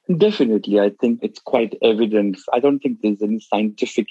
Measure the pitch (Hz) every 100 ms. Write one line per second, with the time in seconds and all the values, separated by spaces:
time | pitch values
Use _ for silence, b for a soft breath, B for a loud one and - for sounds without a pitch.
0 | - 170 208 208 117 107 - 101 101 -
1 | 120 117 107 - - 127 110 - 117 110
2 | 110 107 101 95 - 120 143 139 135 110
3 | 107 101 104 110 - 104 107 104 - -
4 | 104